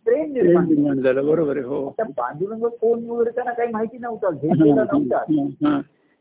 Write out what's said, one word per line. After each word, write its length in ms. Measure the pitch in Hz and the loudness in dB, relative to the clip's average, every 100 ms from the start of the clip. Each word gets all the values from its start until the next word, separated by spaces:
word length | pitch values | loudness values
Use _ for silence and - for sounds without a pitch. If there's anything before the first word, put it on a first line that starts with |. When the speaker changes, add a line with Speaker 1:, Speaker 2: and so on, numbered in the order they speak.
Speaker 1:
प्रेम 280 | 226 277 311 | -2 0 0
Speaker 2:
प्रेम 0 | |
Speaker 1:
निर्माण 320 | 262 180 180 | 2 4 4
झालं. 160 | 170 147 | 4 2
Speaker 2:
निर्माण 220 | 143 135 | 2 2
झालं, 240 | 131 131 147 | 2 2 2
बरोबर 300 | 160 147 139 | 0 0 -2
आहे, 100 | 123 | -4
हो. 200 | 147 139 | -6 -6
Speaker 1:
आता 160 | - | -6
पांडुरंग 600 | 131 139 120 147 202 226 | -6 -6 -6 -6 -8 -4
कोण 420 | 233 233 220 233 | -4 0 0 0
वगैरे 260 | 233 233 233 | -2 -2 -2
त्यांना 220 | 247 240 | -2 -4
काही 200 | 240 240 | -4 -4
माहिती 260 | 220 226 254 | -2 -6 -6
नव्हता, 320 | 240 220 196 | -10 -4 -4
भेट 200 | 147 151 | -2 0
Speaker 2:
हा, 140 | 175 | 4
Speaker 1:
दिला 180 | 151 135 | 6 6
Speaker 2:
हा, 160 | 127 143 | 2 0
Speaker 1:
नव्हता. 180 | 127 - | 0 -2
Speaker 2:
हा, 540 | - 151 139 - 147 | 0 0 -2 -2 0
हा. 100 | 143 - _ _ _ | 0 -4 _ _ _